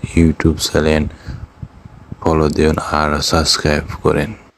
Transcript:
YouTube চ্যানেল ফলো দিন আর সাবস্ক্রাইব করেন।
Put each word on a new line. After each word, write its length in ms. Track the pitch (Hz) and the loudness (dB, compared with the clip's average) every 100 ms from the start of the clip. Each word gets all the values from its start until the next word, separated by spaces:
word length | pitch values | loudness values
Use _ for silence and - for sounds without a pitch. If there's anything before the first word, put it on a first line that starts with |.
| - | -2
YouTube 480 | 82 82 78 - 78 - | 2 2 4 0 0 -2
চ্যানেল 380 | 78 78 78 71 - - - - - - - - - - - | 0 2 2 0 -6 -14 -12 -14 -16 -18 -18 -20 -20 -20 -6
ফলো 300 | - 80 76 | 0 2 2
দিন 260 | 73 78 78 - | 2 2 2 -2
আর 180 | 76 76 73 | 0 0 -2
সাবস্ক্রাইব 640 | - 82 76 - 78 73 76 - | 0 0 0 0 0 0 -4 -4
করেন। 280 | 78 76 73 107 - | 0 0 -2 -8 -20